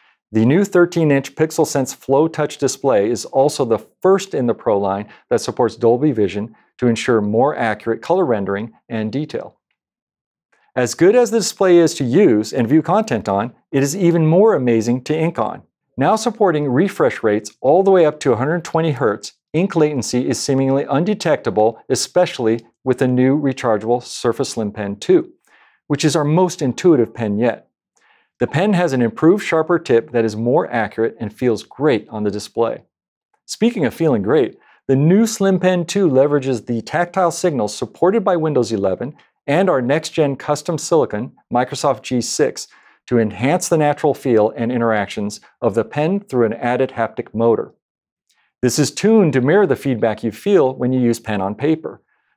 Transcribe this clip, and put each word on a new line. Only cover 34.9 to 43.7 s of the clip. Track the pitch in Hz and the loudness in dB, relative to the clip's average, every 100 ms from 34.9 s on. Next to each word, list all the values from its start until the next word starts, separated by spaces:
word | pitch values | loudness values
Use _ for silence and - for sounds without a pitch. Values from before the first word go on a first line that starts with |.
| 135 | 2
new | 156 196 | 4 4
Slim | 226 - 196 185 | 2 0 0 0
Pen | 185 180 170 | 0 -2 -2
two | 202 175 | 0 2
leverages | 131 143 147 131 117 - | 2 2 0 -2 -4 -4
the | 117 | -6
tactile | - 156 175 190 175 | -4 -4 -2 0 -2
signals | 160 180 135 104 - | 0 -2 -2 -4 -6
supported | 117 - 175 220 | -10 0 0 2
by | 190 | 0
Windows | 175 156 135 110 | 0 0 0 0
eleven | 107 98 90 123 - _ _ - | 0 -2 -2 -8 -12 _ _ -2
and | 151 190 | 0 2
our | 139 | 0
next-gen | 120 156 - - 143 | 0 -2 -2 -2 -2
custom | 135 - 147 - 156 | -2 -6 -6 -4 -6
silicon, | - 165 127 107 131 _ - | 0 0 0 -4 -8 _ -4
Microsoft | 123 127 131 147 117 | -2 -2 -2 -2 -2
G | - 123 | -4 -4
six, | 113 - 143 - - _ _ _ - | -4 -2 -2 -2 -16 _ _ _ -2
to | 120 | 0
enhance | 107 92 127 180 | 0 -2 -2 0
the | - | 0